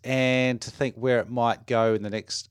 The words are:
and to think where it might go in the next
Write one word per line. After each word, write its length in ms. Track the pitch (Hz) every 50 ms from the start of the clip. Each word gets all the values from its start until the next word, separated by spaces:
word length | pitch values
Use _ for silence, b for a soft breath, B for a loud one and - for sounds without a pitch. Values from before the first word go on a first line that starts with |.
| -
and 560 | 127 131 131 131 127 127 127 127 127 123 113 -
to 80 | -
think 240 | - - 143 131 -
where 260 | 117 117 131 123 120
it 80 | 107 -
might 380 | 123 123 117 117 107 - 113
go 260 | - 127 113 113 113 110
in 100 | 107 101
the 60 | 104
next 400 | 101 110 98 - - - - -